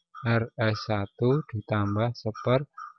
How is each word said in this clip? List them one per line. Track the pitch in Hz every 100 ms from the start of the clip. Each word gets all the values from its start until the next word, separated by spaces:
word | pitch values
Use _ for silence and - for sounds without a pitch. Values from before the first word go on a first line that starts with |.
| _ - 117
R | 113 117 -
S | 110 107 -
satu | 104 101 - 123 147 -
ditambah | 104 - 107 101 104 120 -
seper | 110 - 120 135 147 - -